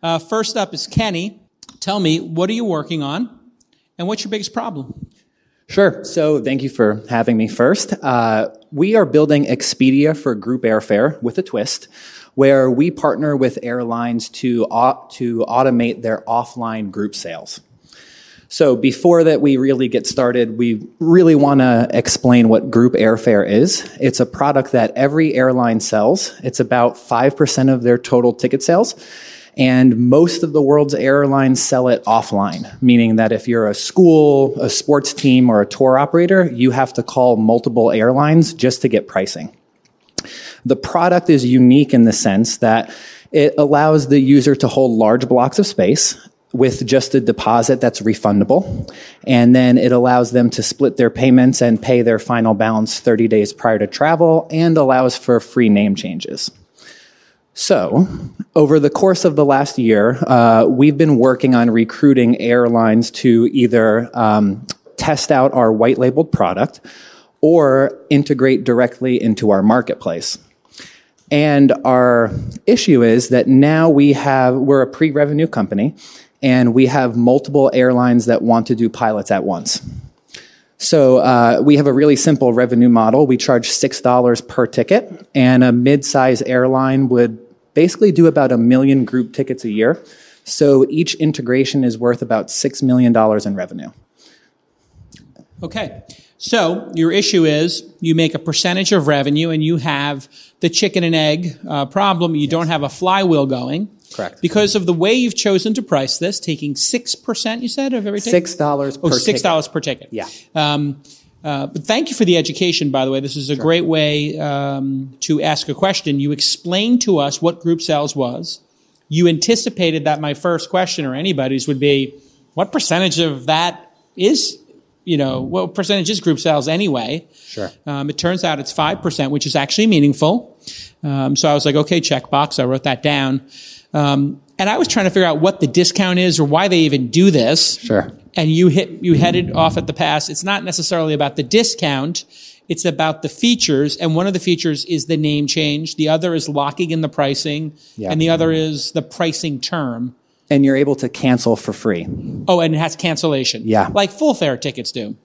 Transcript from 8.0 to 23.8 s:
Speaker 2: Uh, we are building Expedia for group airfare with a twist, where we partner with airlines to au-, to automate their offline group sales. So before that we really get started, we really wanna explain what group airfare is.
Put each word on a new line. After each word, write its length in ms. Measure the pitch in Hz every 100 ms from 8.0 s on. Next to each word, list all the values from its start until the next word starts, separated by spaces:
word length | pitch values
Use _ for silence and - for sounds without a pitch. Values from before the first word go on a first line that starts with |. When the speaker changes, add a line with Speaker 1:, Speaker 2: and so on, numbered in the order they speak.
Speaker 2:
Uh, 480 | 139 123 117 110 101 - _
we 240 | 143 180 220
are 100 | 165
building 400 | 151 151 147 143
Expedia 720 | 127 - - 131 135 147 151
for 160 | -
group 300 | 110 107 127
airfare 580 | 117 110 - 104 135 156
with 160 | 117 117
a 60 |
twist, 440 | 185 117 104 - - - - - -
where 360 | - 135 135 131
we 200 | 120 165
partner 480 | 151 151 113 151 143
with 220 | 131 -
airlines 640 | 120 123 120 117 120 117 110
to 360 | - 127 117 113
au-, 360 | 113 127 - -
to 340 | - 123 113 117
automate 540 | 120 135 120 117 -
their 200 | 117 110 -
offline 600 | 117 120 - 117 110 104
group 240 | 95 104 -
sales. 460 | 87 82 - - _ _ _ _ - - - - _
So 260 | - 151 123
before 480 | 180 175 175 170
that 160 | 160 147
we 160 | 143 135
really 320 | 135 131 127
get 180 | 120 -
started, 500 | 117 123 120 117 110
we 280 | 120 110 - _
really 360 | 160 170 170 151
wanna 520 | 143 139 127 120 117
explain 580 | - - - 127 123 113
what 200 | 110 120
group 220 | 117 123 123
airfare 520 | 110 110 - 104 -
is. 400 | 107 170 -